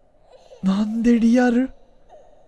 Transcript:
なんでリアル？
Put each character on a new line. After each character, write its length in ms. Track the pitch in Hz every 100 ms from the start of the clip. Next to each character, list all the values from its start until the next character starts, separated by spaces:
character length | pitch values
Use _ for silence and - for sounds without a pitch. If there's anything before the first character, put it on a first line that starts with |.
| _ _ _ - - -
な 220 | 190 196
ん 180 | 214 226
で 180 | 233 233
リ 180 | 226 247
ア 120 | 247
ル？ 200 | 240 262 - _ _ _ - - -